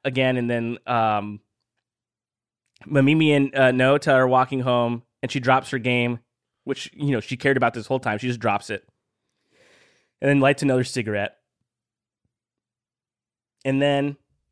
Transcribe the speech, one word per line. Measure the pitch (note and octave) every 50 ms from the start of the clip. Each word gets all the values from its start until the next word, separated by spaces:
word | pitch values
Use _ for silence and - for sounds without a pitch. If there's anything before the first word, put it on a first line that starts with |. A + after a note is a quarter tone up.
| -
again, | C#3 B2 C3 C3 C3 B2+
and | B2 A#2+ A#2+
then, | A#2+ A#2 A#2 A#2 A#2+ - -
um, | A#2+ B2 A#2 A2 A2 G#2+ G#2 G2+ G#2 G#2 G#2 _ _ _ _ _ _ _ _ _ _ _ _ _ _ _ _ _ _ _ _ _ _ _ _ _ _ _ _ -
Mamimi | - D3 C#3 C3+ C#3+ D#3 D#3+ D#3+ D3+ D3
and, | C#3+ C#3 C3+ C3+
uh, | C3+ C3 B2+
Naota | B2+ B2+ B2+ C3+ C#3+ D3 - D#3 C3+
are | C3 C3
walking | B2+ B2+ B2+ B2+ B2+ C#3 C3
home, | B2 B2+ B2 A#2+ A#2+ A#2+ A#2+ A#2 - _ _ - -
and | B2
she | - C#3
drops | A#2+ C3 C3 C3 - -
her | C#3 B2
game, | A2 B2+ B2 B2 A#2+ A#2+ A#2+ A2+ _ _ _ _ _ _ _ _ -
which, | C3+ C3+ - - - -
you | - D3 C#3+
know, | C3 G#2+
she | - - C3
cared | - - C#3 C3+
about | B2+ B2 A#2 -
this | A#2+ G#2
whole | - C3+ B2+
time. | - A#2 G#2+ G#2+
She | B2+
just | B2 A#2+ A2
drops | A#2 A2 G2+ G2+ - -
it, | G#2 F#2+ _ _ _ _ _ _ _ _ _ _ _ _ _ _ _ _ _ _ _ _ _ _ _ _ _ _ _ -
and | - C#3
then | C#3+ C#3
lights | C3 C#3 C#3+ -
another | D3 C3+ C3 B2+ B2
cigarette. | - - B2+ G#2 G#2+ G#2 G2+ G2+ - _ _ _ _ _ _ _ _ _ _ _ _ _ _ _ _ _ _ _ _ _ _ _ _ _ _ _ _ _ _ _ _ _ _ _ _ _ _ _ _ _ _ _ _ _ _ -
And | C3+ C3+ C3+
then | C#3+ C#3+ C#3+ C#3 C#3+ C#3+ C#3+ - _ _ _ _ _ _